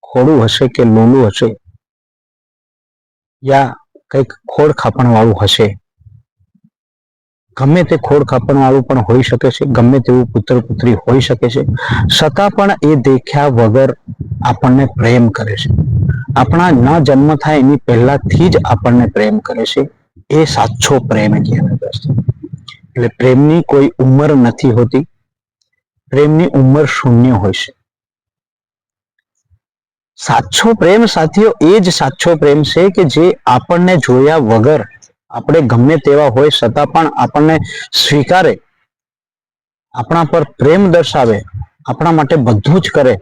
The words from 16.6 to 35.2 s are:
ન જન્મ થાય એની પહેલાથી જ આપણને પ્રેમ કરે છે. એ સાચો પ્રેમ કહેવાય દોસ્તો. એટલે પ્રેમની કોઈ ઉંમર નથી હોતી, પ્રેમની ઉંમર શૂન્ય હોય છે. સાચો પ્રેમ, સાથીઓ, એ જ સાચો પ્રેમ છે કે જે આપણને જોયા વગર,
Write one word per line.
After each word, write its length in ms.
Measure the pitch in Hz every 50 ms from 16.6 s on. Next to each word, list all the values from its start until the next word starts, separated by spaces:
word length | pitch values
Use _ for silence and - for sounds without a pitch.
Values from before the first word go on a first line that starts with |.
| 175 180
ન 340 | 160 123 120 131 156 170 147
જન્મ 320 | 127 139 131 139 151 156
થાય 220 | 143 - 151 156 151
એની 180 | 127 131 147
પહેલાથી 720 | 143 - - 120 113 120 127 143 135 - - - - 160 185
જ 80 | 165 160 -
આપણને 420 | - 123 104 - 127 120 123 120
પ્રેમ 320 | 107 92 98 107 107 104 107
કરે 260 | - - 127 120 113
છે. 240 | - - 135 135 143 _ _ _ _ _ - _ _
એ 140 | 143 151 160
સાચો 560 | 147 - - 107 110 107 - - - 143 131
પ્રેમ 320 | - - 113 110 104 107 104
કહેવાય 440 | 104 - - - - - - -
દોસ્તો. 320 | - - - - - - - - - - - - - - - - - - - - _ _ _
એટલે 200 | _ 127 120 120
પ્રેમની 540 | - _ 123 131 127 131 143 151 156 170 160
કોઈ 280 | - 143 139 139 139 - _
ઉંમર 360 | 131 131 131 139 147 151 151
નથી 360 | 139 123 117 113 - - 135
હોતી, 360 | 113 113 120 120 - 135 156 - _ _ _ _ _ _ _ _ _ _ _ _ _ _ _ _ _ _ _ _
પ્રેમની 360 | - 135 147 147 156 156 175
ઉંમર 400 | 170 - - 131 131 135 147 156
શૂન્ય 440 | 135 - - - 135 120 117 120 131
હોય 220 | 127 104 92 101 92
છે. 200 | - - - _ _ _ _ _ _ _ _ _ _ _ _ _ _ _ _ _ _ _ _ _ _ _ _ _ _ _ _ _ _ _ _ _ _ _ _ _ _ _ _ _ _ _ _ _ _ _ _ _
સાચો 580 | _ - - 117 117 - - - - - 226 233
પ્રેમ, 320 | 214 - 165 190 220 233
સાથીઓ, 480 | 214 - 180 160 160 - 196 214 226 - -
એ 200 | 151 156 190 226
જ 100 | 190 185
સાચો 460 | 160 - 156 135 131 _ - 170 170
પ્રેમ 260 | 156 147 147 143 151 151
છે 280 | 127 - 160 175 196
કે 140 | 180 - 185
જે 320 | 143 - 151 165 180 - - _
આપણને 500 | - 120 127 - _ 175 170 180 185 185
જોયા 400 | 170 - - 123 127 135 147 156
વગર, 480 | 160 139 107 113 110 110 131 156 143 104 - _ - _ _ _ _